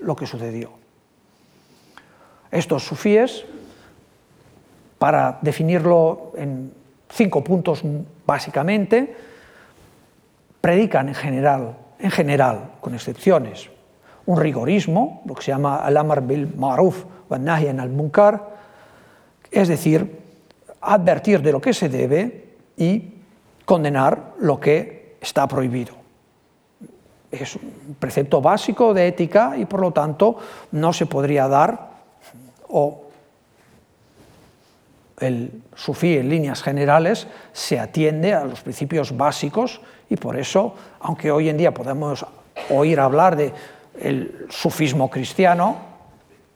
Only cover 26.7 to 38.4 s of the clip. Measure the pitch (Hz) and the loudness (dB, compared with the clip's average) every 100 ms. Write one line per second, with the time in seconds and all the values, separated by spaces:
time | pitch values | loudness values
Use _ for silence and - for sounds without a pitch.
26.7 | _ - - _ _ _ 143 135 - - | _ -20 -20 _ _ _ -12 -10 -12 -16
27.7 | - 147 143 123 139 139 151 143 208 - | -18 -18 -10 -6 -2 2 2 4 2 0
28.7 | 202 233 196 175 175 165 202 247 277 196 | 2 4 4 2 0 2 4 2 0 -4
29.7 | 196 185 160 151 147 208 240 - - - | -2 0 0 -2 2 2 2 -6 -20 -8
30.7 | 151 160 175 165 139 143 143 135 139 170 | -2 0 0 -2 0 0 2 4 4 4
31.7 | 233 - - _ _ - - - _ - | 0 -10 -20 _ _ -20 -20 -20 _ -6
32.7 | 160 147 147 - - _ _ _ _ _ | 0 0 -2 -16 -20 _ _ _ _ _
33.7 | _ _ _ _ _ - _ _ _ _ | _ _ _ _ _ -20 _ _ _ _
34.7 | _ _ _ _ - 131 120 123 220 - | _ _ _ _ -6 -4 -4 -6 -12 -20
35.7 | - - 139 175 151 127 160 143 - - | -12 -8 -2 2 2 2 0 -2 -4 -4
36.7 | 143 143 156 165 220 - - - - - | 0 4 4 4 0 -4 -18 -20 -10 -4
37.7 | 127 110 - 156 156 180 180 | -4 -2 0 0 2 0 0